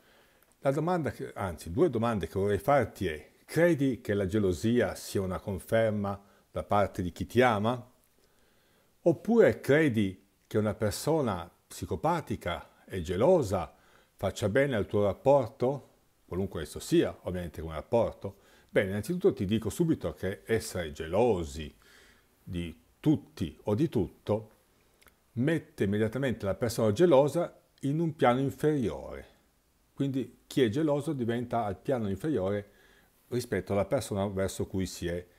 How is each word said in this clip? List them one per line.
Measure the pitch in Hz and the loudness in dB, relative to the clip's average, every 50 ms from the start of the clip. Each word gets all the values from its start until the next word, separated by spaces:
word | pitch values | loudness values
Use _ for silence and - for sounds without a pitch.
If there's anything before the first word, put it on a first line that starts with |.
| _ _ _ _ _ _ _ _ _ _ _ _ | _ _ _ _ _ _ _ _ _ _ _ _
La | - 139 | 0 0
domanda | 139 151 151 170 185 175 147 117 | 0 2 0 0 0 0 -2 -2
che, | 107 - - 62 - | -4 -6 -10 -10 -6
anzi, | - 101 92 85 78 - 87 | -6 -4 -4 -6 -8 -10 -6
due | 85 107 175 175 | 0 2 2 2
domande | 120 113 113 117 117 101 85 | 2 0 0 0 0 0 -2
che | - - 98 | -2 -2 0
vorrei | 95 101 104 | 0 2 0
farti | 95 - - 143 143 117 - - - 101 | 0 2 2 4 4 2 0 -4 -4 -4
è: | 85 78 76 - - _ _ _ - | -4 -4 -6 -10 -16 _ _ _ -6
credi | - 151 165 175 170 131 139 135 123 101 | 0 2 4 4 4 2 2 0 -2 -2
che | - - 104 | -2 -2 0
la | 101 101 | 0 0
gelosia | 90 87 110 101 95 90 80 - 113 120 123 107 90 82 | 0 0 2 2 2 0 0 0 2 2 2 2 0 -2
sia | - - - - 110 | -6 -12 -6 -4 -4
una | 95 92 92 87 | -4 -4 -6 -6
conferma | - - 98 87 - - 117 113 113 110 104 104 101 98 101 98 - _ _ _ _ _ _ | -6 -6 -8 -8 -4 0 2 2 2 2 0 -2 -2 -4 -6 -6 -10 _ _ _ _ _ _
da | 92 87 | -8 -4
parte | - 98 104 101 - - - 92 | 0 2 2 2 2 0 -4 -6
di | 87 | -6
chi | - - 90 | -6 -6 -8
ti | 82 - 117 | 0 4 4
ama? | 127 127 110 101 104 113 127 120 113 - _ _ _ _ _ _ _ _ _ _ _ _ _ _ _ _ _ _ _ _ _ _ | 6 6 4 2 0 -2 -2 -4 -8 -14 _ _ _ _ _ _ _ _ _ _ _ _ _ _ _ _ _ _ _ _ _ _
Oppure | - 175 165 - - - 233 233 196 139 110 - | 2 2 2 2 0 4 6 8 8 8 6 4
credi | - - 160 151 165 151 113 110 104 95 92 - _ _ _ _ _ | 2 4 4 6 6 4 2 2 0 0 -2 -6 _ _ _ _ _
che | _ - | _ -2
una | 110 107 107 98 | 0 0 0 0
persona | - 113 104 95 - - - 156 160 139 117 98 87 87 87 - _ _ | -2 -2 -2 -2 -2 -2 0 0 0 0 0 -2 -4 -6 -10 -16 _ _
psicopatica | _ - - - 90 98 87 - 151 175 165 - - 110 - - 90 85 80 - - _ _ _ | _ -12 -12 -8 -6 -6 -2 -2 -2 -2 -2 -2 -6 -8 -6 -4 -6 -6 -6 -8 -14 _ _ _
e | - - 98 82 | -10 -8 -8 -4
gelosa | 85 90 90 117 170 190 175 139 101 101 92 85 - - _ _ _ _ _ _ _ _ | -4 0 2 4 4 4 4 4 0 -2 -2 -4 -6 -10 _ _ _ _ _ _ _ _
faccia | _ - 95 - - - 101 | _ -6 -6 -4 -2 -2 0
bene | 98 131 139 147 131 | 2 2 2 2 0
al | 107 95 | -2 -2
tuo | - - 104 104 | -2 0 0 2
rapporto? | 101 92 - - 131 139 143 127 104 - - 123 123 143 139 - _ _ _ _ _ _ _ _ | 0 0 0 2 4 4 4 4 0 -4 -2 -2 -2 -2 -4 -8 _ _ _ _ _ _ _ _
Qualunque | _ - 90 101 95 - 85 80 | _ -4 -4 -4 -4 -6 -8 -10
esso | - - - | -8 -10 -12
sia, | - - 156 175 135 95 82 - - | -4 0 2 2 2 2 -2 -8 -8
ovviamente, | 101 90 90 87 85 - - | -8 -6 -6 -8 -8 -10 -10
come | 78 80 80 | -10 -8 -8
rapporto. | 76 73 - - 117 107 85 78 - - 98 - - _ _ - _ _ _ | -8 -4 0 0 2 2 0 -2 -6 -10 -12 -12 -14 _ _ -20 _ _ _
Bene, | - 135 107 92 | -2 0 0 0
innanzitutto | 98 104 101 - 175 180 - 196 - | -2 -4 -4 -4 -4 0 0 0 0
ti | - 107 | 0 0
dico | 90 110 110 110 107 | 0 0 -2 -2 -4
subito | - - 175 160 156 - - 87 78 | -2 -2 0 0 0 -2 -2 -6 -8
che | - - 92 101 - - | -6 -6 -6 -8 -8 -4
essere | - 113 110 - - - 98 85 80 73 | -2 -2 -2 -2 -4 -6 -6 -6 -6 -8
gelosi | - 80 78 85 98 123 123 107 87 85 73 69 80 78 76 - _ _ _ - - - - _ _ _ _ _ _ | -10 -8 -2 0 2 2 2 2 0 -2 -6 -8 -10 -10 -12 -14 _ _ _ -20 -20 -20 -20 _ _ _ _ _ _
di | _ - 95 87 85 82 78 - _ _ _ _ | _ -10 -8 -6 -6 -8 -10 -14 _ _ _ _
tutti | - 147 151 107 - - _ - 98 76 - - - | 0 2 2 2 0 -8 _ -8 -6 -6 -6 -6 -4
o | - 104 | -2 0
di | 110 156 160 | 0 0 0
tutto | - 113 90 76 - - _ - 104 107 110 - - _ _ _ _ _ _ _ _ _ _ - _ _ _ _ _ | 0 -2 -2 -2 -6 -10 _ -4 -2 -2 -4 -8 -18 _ _ _ _ _ _ _ _ _ _ -20 _ _ _ _ _
mette | 117 123 151 170 156 156 - _ - 113 | -2 0 0 0 -2 -4 -8 _ -2 -2
immediatamente | 98 101 104 110 110 113 127 139 135 110 - - | 0 2 0 0 0 -2 -2 -2 -2 -2 -2 -4
la | 98 95 | -4 -2
persona | - - 117 - - 117 110 101 | -2 -2 -2 0 0 2 2 4
gelosa | - 175 180 151 131 143 147 - 165 170 143 - - _ _ _ _ | 4 6 6 8 6 6 4 2 -2 -4 -4 -6 -14 _ _ _ _
in | - 135 143 156 | -4 -2 -2 0
un | 170 165 - | -2 -2 0
piano | - 139 123 120 127 | 4 4 4 4 4
inferiore. | 139 135 - - - 151 156 143 120 92 76 67 67 67 - 67 69 - _ _ _ _ _ _ _ _ _ _ _ _ _ | 2 0 -2 0 0 0 2 2 0 -2 -4 -6 -10 -12 -14 -14 -16 -18 _ _ _ _ _ _ _ _ _ _ _ _ _
Quindi | - 139 139 127 135 117 - - _ _ | -4 -4 -2 -2 -2 -4 -6 -10 _ _
chi | _ - 151 135 | _ 0 2 2
è | 113 | 4
geloso | 101 139 165 151 143 147 135 165 160 | 4 2 2 2 0 0 -2 -4 -4
diventa | 135 120 110 117 120 123 120 - 117 117 | -2 -2 -2 -2 -2 -4 -2 -2 -2 -2
al | 104 98 | -2 -4
piano | - - - 135 123 113 101 | -6 -4 -2 -2 -2 0 -2
inferiore | 95 95 - 156 147 110 90 95 104 104 101 - _ _ _ _ _ _ _ _ _ _ _ _ | -4 -4 -2 -2 -2 0 0 0 -2 -2 -4 -8 _ _ _ _ _ _ _ _ _ _ _ _
rispetto | 123 123 123 - - 95 90 - 101 | -6 -6 -4 -2 -4 -4 -2 -2 0
alla | 101 98 | 0 0
persona | - 139 135 110 - 110 98 98 | 0 -2 -2 -2 -2 -2 -2 -2
verso | 98 95 95 95 92 - - 101 | -2 -2 -2 -2 -2 -4 -6 -6
cui | - - 95 95 | -4 -2 -4 -4
si | 87 - - 87 | -4 -4 -6 -6
è, | 87 85 87 87 - _ | -6 -6 -6 -8 -10 _